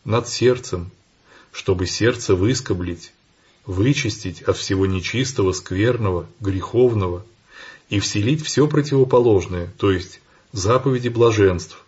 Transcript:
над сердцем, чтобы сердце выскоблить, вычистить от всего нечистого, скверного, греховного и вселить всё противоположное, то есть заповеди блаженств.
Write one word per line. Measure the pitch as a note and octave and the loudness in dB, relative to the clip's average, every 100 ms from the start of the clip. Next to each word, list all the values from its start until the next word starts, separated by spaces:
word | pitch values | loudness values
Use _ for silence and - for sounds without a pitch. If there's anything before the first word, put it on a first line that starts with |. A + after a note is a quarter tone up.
| - | -4
над | A2+ A2+ | -2 -2
сердцем, | - A#2+ B2 - F2+ F2+ - _ _ _ - _ | 0 2 2 -2 -8 -8 -14 _ _ _ -20 _
чтобы | - - F#2 F#2 | -8 -2 -2 -2
сердце | - A2 B2+ - F#2 | 0 0 0 0 2
выскоблить, | G2+ C3 - F#2 F2+ E2+ - _ _ _ _ _ - | 2 0 -4 -6 -6 -10 -14 _ _ _ _ _ -8
вычистить | F#2 A#2+ C#3+ A2 - - D#2+ | -2 0 0 -2 -4 -8 -6
от | - - | -2 -2
всего | - F#2+ F#2+ | 0 0 0
нечистого, | F#2+ F2 A2+ - - F#2+ | 0 -4 -4 -4 0 -2
скверного, | F#2 - F#2 A#2 A#2+ G2+ F2+ E2 - | -2 -4 0 0 2 0 -2 -6 -8
греховного | G2 F#2+ - A#2 B2 A2 F#2 F2 - _ _ - - - - | -4 -4 -2 2 4 2 -2 -4 -10 _ _ -20 -20 -20 -4
и | G2+ | -4
вселить | - G#2 G#2+ D#3 - | -2 -2 0 0 -2
всё | - D3 | 0 2
противоположное, | D3+ C#3+ C3+ B2+ B2 A#2+ G2+ D#2 F2+ F2 - | 2 0 2 4 4 4 4 0 -6 -8 -2
то | G2+ | 0
есть | F#2 F2 - _ _ _ | 0 -4 -18 _ _ _
заповеди | G#2 F#2+ B2+ C3+ B2+ A#2+ | -4 0 2 2 -2 -2
блаженств. | A#2 A#2 G#2 G2 F2 - - | 2 4 6 4 4 -6 -18